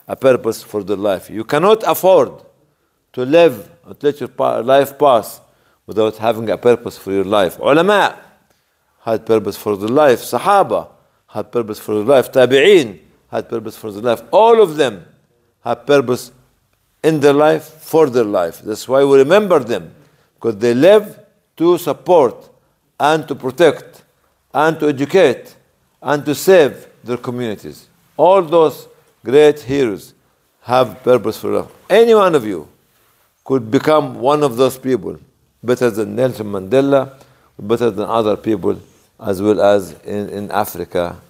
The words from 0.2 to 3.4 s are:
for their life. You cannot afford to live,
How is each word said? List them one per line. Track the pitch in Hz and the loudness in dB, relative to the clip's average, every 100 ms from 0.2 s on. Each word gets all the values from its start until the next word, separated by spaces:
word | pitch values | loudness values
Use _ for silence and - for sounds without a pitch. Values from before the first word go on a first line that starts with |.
| 131 120 107 107 | 0 0 -2 -8
for | - 107 | -8 -8
their | 95 98 | -6 -4
life. | 101 92 - | -4 -4 -8
You | 98 | -12
cannot | 110 147 190 220 - | -6 -2 0 0 0
afford | 156 185 180 113 - _ _ _ _ _ _ _ | -2 2 2 2 -6 _ _ _ _ _ _ _
to | - | -8
live, | 127 165 | 0 4